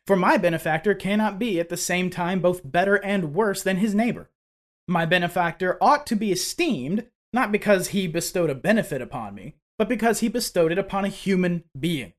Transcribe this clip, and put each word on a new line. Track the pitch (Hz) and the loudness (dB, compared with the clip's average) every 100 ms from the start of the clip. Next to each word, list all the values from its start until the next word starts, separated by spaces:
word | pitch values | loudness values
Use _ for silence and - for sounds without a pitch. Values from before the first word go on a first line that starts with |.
| - | 0
for | 196 | 2
my | 185 220 | 4 4
benefactor | 170 165 165 156 208 | 2 0 0 0 0
cannot | 196 190 208 214 196 | 0 0 0 0 -2
be | 240 175 | -2 -2
at | 170 | -2
the | 175 | -4
same | - 180 180 | -2 -2 -2
time | 180 175 190 | -2 -2 0
both | 175 180 | 0 0
better | 135 170 196 202 | -2 0 2 2
and | 196 202 160 | 2 -2 -2
worse | 151 214 196 | 0 0 0
than | 190 190 | -2 0
his | 220 | 2
neighbor. | 202 233 131 - _ _ _ _ _ - | 2 0 -2 -10 _ _ _ _ _ -4
My | 175 165 | -2 2
benefactor | 180 175 185 170 160 185 - | 2 0 0 -2 0 -2 2
ought | 208 285 285 | 4 4 2
to | 214 | -2
be | 214 | 0
esteemed, | 180 - - 339 180 127 202 220 _ _ | -2 -2 -2 -2 -2 -2 -4 -4 _ _
not | 233 220 | -2 0
because | 208 208 196 175 | 0 2 2 2
he | 196 185 | -2 -2
bestowed | 151 - 185 170 | -2 -2 0 0
a | 131 | 0
benefit | 170 220 - 139 | 2 2 2 -4
upon | 117 135 107 101 | -8 -10 -10 -12
me, | 95 - _ - | -16 -18 _ -4
but | 208 | -2
because | 233 226 220 | 0 2 2
he | 226 | 0
bestowed | 240 - 180 165 | -2 -2 2 2
it | 170 | 2
upon | - 196 196 | -2 -2 -4
a | |
human | 202 - 190 180 175 - 135 | -4 0 2 2 -2 -6 -6
being. | 160 160 98 | -4 -4 -6